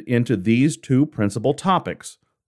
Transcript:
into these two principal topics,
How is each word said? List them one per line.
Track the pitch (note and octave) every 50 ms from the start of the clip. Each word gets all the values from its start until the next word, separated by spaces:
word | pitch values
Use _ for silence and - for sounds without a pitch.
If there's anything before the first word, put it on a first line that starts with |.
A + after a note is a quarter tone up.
| - -
into | B2 A#2+ A#2+ - A#2+
these | F#2 F2+ A2+ A2+ B2 C#3 D#3+ -
two | - - - C3 C3 D3
principal | D3 - - G#2 G2+ - A2+ G#2+ C3+ D3
topics, | - - F#3+ F#3 E3 - F2+ E2 - - - - _ _ _ _ _ _